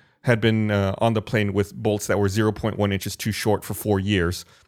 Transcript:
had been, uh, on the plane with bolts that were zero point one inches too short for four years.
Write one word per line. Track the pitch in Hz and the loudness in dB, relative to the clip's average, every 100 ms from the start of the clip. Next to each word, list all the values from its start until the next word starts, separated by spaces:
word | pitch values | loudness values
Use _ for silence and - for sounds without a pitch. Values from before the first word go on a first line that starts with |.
| _ _ | _ _
had | - 117 | 0 2
been, | 113 110 107 | 4 2 2
uh, | 104 98 95 | 2 0 2
on | 113 | 0
the | 110 | 0
plane | 98 113 101 | -2 -2 0
with | 98 98 | 0 -2
bolts | - 110 104 - | -2 -2 -2 0
that | 98 | 0
were | 101 | 2
zero | 101 107 | 2 0
point | 104 113 98 | 0 -4 0
one | 104 | 0
inches | 98 - - | 0 -4 -6
too | - | -6
short | 101 110 104 | -2 0 0
for | - | -2
four | 104 110 101 | -8 0 0
years. | 95 101 85 87 - - | 2 2 2 -2 -10 -20